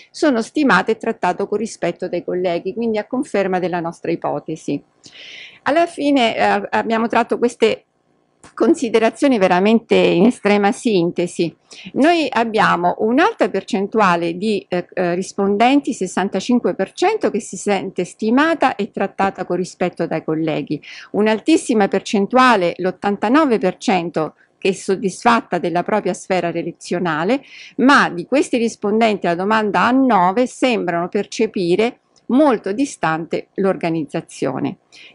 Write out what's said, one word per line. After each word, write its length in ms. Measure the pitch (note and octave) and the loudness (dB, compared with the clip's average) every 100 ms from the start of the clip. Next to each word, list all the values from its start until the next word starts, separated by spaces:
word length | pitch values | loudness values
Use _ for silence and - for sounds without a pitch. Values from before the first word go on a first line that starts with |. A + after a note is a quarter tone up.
| - | -14
sono 300 | - D#4 A#3 | -2 0 0
stimato 500 | A3 - C#4 F#3 F#3+ | -2 0 4 4 2
e 60 | A3+ | -2
trattato 500 | - A3+ F3+ F3 G3+ | -4 -2 -2 -2 -2
con 120 | G#3+ | -4
rispetto 500 | A3 - E3+ E3+ F3+ | -6 -4 -6 -4 -6
dai 160 | F3 | -6
colleghi, 500 | F3 F3+ F3+ E3+ F#3 | -6 -4 -2 -2 -4
quindi 240 | G3 A#3 G#3+ | -6 -4 -4
a 80 | G#3 | -4
conferma 520 | B3+ - G3+ G3 F#3 | -6 -4 -2 -2 -2
della 220 | F3 F3 | -2 -4
nostra 300 | E3 E3+ - | -6 -8 -6
ipotesi. 720 | E3 D3 C#3+ - D#3+ - C#3+ - _ - - - - - - | -4 -4 -6 -8 -10 -6 -8 -8 _ -20 -20 -20 -20 -20 -10
Alla 220 | - D4+ E4+ | -2 0 0
fine, 500 | - C#4+ C#4 A#3 - | -2 0 2 2 2
eh, 320 | G#3 G3+ G3+ | 0 0 0
abbiamo 360 | A3 G#3 A3+ A3+ | -4 0 -2 0
tratto 320 | A3+ A#3 A3 | 0 0 0
queste 460 | A#3+ - A3 - _ _ _ _ _ _ - | -2 2 0 0 _ _ _ _ _ _ -14
considerazioni 840 | - A3+ E4 A#3 A3+ A3+ - C#4+ A#3+ | -2 2 2 2 2 2 2 2 4
veramente 560 | F#3 F3+ G3+ A3+ - | 4 4 4 4 4
in 320 | F#3+ F3+ E3+ G#3+ | 4 4 6 4
estrema 460 | - G#3 G#3 G3+ | 4 2 2 2
sintesi. 840 | - B3 G3 E3+ - F3 - E3+ - _ - F#3+ | 0 0 2 0 -2 -4 -2 -4 -6 _ -20 -10
Noi 320 | - D4 E4+ D4 | 0 2 2 0
abbiamo 640 | A3+ A#3 G#3+ F3 F3 F3 - | -2 -2 2 2 2 0 0
un'alta 500 | A3 B3+ G4+ A4+ G#3+ | 0 2 2 2 -2
percentuale 880 | G3 - F#3+ G3 A3+ G3 F3 E3+ F3 | -2 -4 -4 -2 2 2 2 0 -4
di, 280 | G#3+ G3+ - | -2 -2 -2
eh, 180 | F3+ F3+ | -6 -4
eh, 220 | - F3 | -4 -2
rispondenti, 760 | F3+ F#3+ - G3 G3+ A#3+ C#4+ C#4+ | -2 -4 -2 0 2 4 2 0
sessantacinque 840 | A#3 F#3 - F#3+ F#3+ - A#3+ A3 | -6 -6 -4 -4 -4 0 0 0
per 180 | F3 F#3+ | -2 -6
cento, 380 | - F4 A4 A3+ | -2 -2 0 -2
che 100 | G#3 | -4
si 160 | - G3 | -8 -8
sente 480 | - G3 F#3+ - | -2 -2 -4 -6
stimata 680 | F3+ - A3 B3 D#4 E4 C4+ | -8 -4 0 2 2 2 0
e 160 | - G3+ | -2 -8
trattata 540 | - G3 - G3 F#3+ | -6 -6 -2 -4 -4
con 120 | F3+ F3+ | -6 -4
rispetto 500 | F3+ - F3+ - E3 | -4 -4 -6 -4 -6
dai 180 | D#3+ | -4
colleghi, 560 | - D#3+ D#3+ D3 C#3+ D3 - - - | -4 -4 -2 -4 -4 -8 -10 -20 -8
un'altissima 760 | F#3+ G#3+ A3 - D#4 - A#3 G3 | 0 0 0 2 2 2 2 2
percentuale, 840 | F#3+ - G#3 G3 B3+ B3+ G3+ F3 - | 0 -2 -2 0 4 4 4 0 -2
l'ottantanove 840 | F3+ F3+ G#3 G3+ G#3 C#4 D#4 A3 | -4 -4 -4 -2 0 2 2 2
per 180 | F#3 - | 0 -2
cento, 580 | - F#3 E3+ D#3 D#3 - _ _ | -2 -2 -2 -4 -6 -8 _ _
che 120 | F#3+ | -4
è 20 | |
soddisfatta 840 | F#3 - F#3+ F#3+ - A#3+ A#3 - F3 | -4 -2 -2 -2 -2 2 2 0 -4
della 240 | F3 E3+ | -2 -2
propria 300 | F3 G#3+ F3 | -2 -2 -2
sfera 380 | F3 - F#3 F3 | -6 -2 -2 -2
relazionale, 920 | E3 E3+ - - F3 F3 D3+ F3 C#4 - - - - | -4 -6 -10 -6 -4 -2 -2 -2 -2 -4 -20 -16 0
ma 340 | B3 C#4 F3 | 4 4 4
di 160 | E3+ E3 | -2 -2
questi 320 | C4+ - B3+ | 0 0 0
rispondenti 680 | A3+ - G3+ A3 A3+ G3 F3+ | -2 -2 -2 2 2 0 -2
alla 100 | E3+ | -2
domanda 460 | F#3+ A3 G#3+ F#3 | 0 0 0 2
A 80 | G#3 | 2
nove 560 | B3+ C4 G#3 F3 F#3+ B3+ | 2 4 4 4 2 -2
sembrano 600 | - B3+ G#3+ F3+ E3+ E3+ | 0 0 0 -2 -4 -2
percepire 920 | G#3 G3+ - A3 A3 F3 F#3 A3+ - _ _ - | -4 -4 -2 -2 -2 0 0 0 -4 _ _ -2
molto 420 | A#3+ D4+ A3 G3 | 4 4 2 -2
distante 760 | G#3+ C#4 - E3 D#3+ E3 E3+ - | -4 -4 -2 -2 -2 -4 -6 -8
l'organizzazione. 1200 | - G3 F3 E3+ E3 C#3+ E3+ - - C#3+ C3+ C3+ - _ - - | -2 -2 0 -2 -4 -4 -8 -8 -6 -6 -4 -6 -8 _ -20 -20